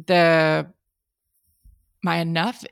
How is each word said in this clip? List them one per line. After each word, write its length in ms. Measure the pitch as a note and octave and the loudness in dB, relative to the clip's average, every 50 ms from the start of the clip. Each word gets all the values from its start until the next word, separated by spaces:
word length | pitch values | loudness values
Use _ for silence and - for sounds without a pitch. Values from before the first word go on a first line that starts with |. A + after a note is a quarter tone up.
| D#3+ | -4
the, 640 | - F3+ F3 E3+ E3 E3 D#3+ D#3 D#3 D#3 D#3 D3+ F3 - _ _ _ _ _ _ _ _ _ _ _ _ _ _ _ _ _ _ - - _ _ _ _ _ - | 0 2 4 4 4 4 4 2 2 0 -2 -4 -8 -14 _ _ _ _ _ _ _ _ _ _ _ _ _ _ _ _ _ _ -20 -20 _ _ _ _ _ -6
my 140 | F3+ E3 | -4 -2
enough 480 | E3+ E3+ E3 E3 E3 F3 A#3 B3 - - - | -2 -4 -4 -4 -4 -4 -4 -6 -10 -14 -8